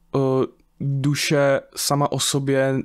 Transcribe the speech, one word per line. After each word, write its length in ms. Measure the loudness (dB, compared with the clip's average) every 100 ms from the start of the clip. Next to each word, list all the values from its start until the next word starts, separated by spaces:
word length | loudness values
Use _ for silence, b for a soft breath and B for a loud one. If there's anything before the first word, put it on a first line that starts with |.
| _
uh, 320 | -2 0 0 -2 -6 _ -8
duše 800 | -4 -2 0 0 0 2 2 0 -2 -6
sama 360 | -2 0 0
o 80 | -2
sobě 540 | -2 -2 0 0 0 0